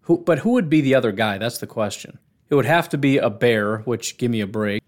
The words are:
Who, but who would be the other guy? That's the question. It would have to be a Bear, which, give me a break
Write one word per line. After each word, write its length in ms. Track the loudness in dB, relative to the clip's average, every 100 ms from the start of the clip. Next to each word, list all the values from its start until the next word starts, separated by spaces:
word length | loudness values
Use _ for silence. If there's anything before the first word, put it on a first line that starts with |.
Who, 160 | 2 0
but 220 | 2 0
who 120 | 2
would 180 | 0 2
be 120 | 2
the 140 | 4 2
other 160 | 2
guy? 260 | -2 -2 -2
That's 220 | -6 -6
the 80 | -10
question. 520 | -6 -6 -6 -16 -20 _ _ _
It 60 | 0
would 100 | 4
have 240 | 2 2
to 80 | 0
be 200 | 2 2
a 120 | 0
Bear, 480 | 2 2 2 0 -4 -4
which, 320 | -6 -8 -4
give 140 | -4
me 100 | -2
a 60 | -4
break 360 | -4 -4 -4